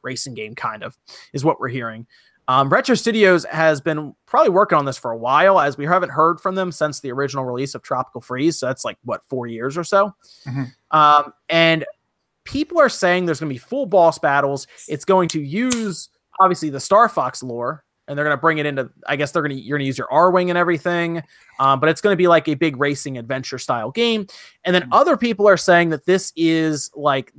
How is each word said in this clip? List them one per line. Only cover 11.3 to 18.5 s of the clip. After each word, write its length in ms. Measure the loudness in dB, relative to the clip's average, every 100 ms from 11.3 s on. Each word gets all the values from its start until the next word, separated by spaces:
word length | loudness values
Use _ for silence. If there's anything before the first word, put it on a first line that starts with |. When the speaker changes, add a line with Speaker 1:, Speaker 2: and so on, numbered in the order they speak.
| _ -2
Speaker 1:
and 380 | 2 2 2 -4 -16 _ _ _ _
people 360 | -10 -6 -4 2
are 80 | 2
saying 380 | 2 0 0 0
there's 120 | -4
gonna 80 | -6
be 100 | -8
full 280 | -8 -6 0
boss 340 | 4 4 2
battles. 480 | 0 0 0 -4 -10 -14 -10
It's 160 | -8 0
going 240 | 0 2
to 120 | -4
use, 680 | -6 -4 -2 -2 -4 -8 -10 _ _ 0
obviously, 280 | 2 2 -4
the 120 | -6
Star 260 | 2 4 4
Fox 340 | 0 -4 -6
lore, 440 | -10 -8 -8 -10 _ _ -12
and 80 | -6
they're 80 | -2
gonna 100 | 0
bring 220 | 0